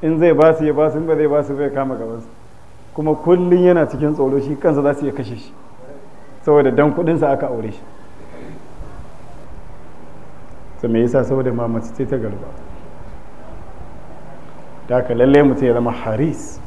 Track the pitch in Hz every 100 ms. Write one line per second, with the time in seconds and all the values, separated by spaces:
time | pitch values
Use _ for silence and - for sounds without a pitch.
0 | 160 160 170 147 160 160 156 143 156 151
1 | 165 156 151 147 143 139 143 135 135 120
2 | 113 117 117 - - - - - - -
3 | 156 151 170 180 180 175 180 175 151 131
4 | 147 151 135 135 139 147 180 143 143 143
5 | 143 139 113 110 - - - - - -
6 | - - - - - 147 135 123 147 -
7 | 165 160 151 135 139 120 110 101 - -
8 | - - - 82 85 - - - - -
9 | - - - - - - - - - -
10 | - - - - - - - - 120 113
11 | 120 131 120 135 127 117 117 113 113 -
12 | 131 135 110 98 95 - - - - -
13 | - - - - - - - - - -
14 | - - - - - - - - - 123
15 | 127 117 127 143 143 127 131 120 120 117
16 | - 110 156 147 - -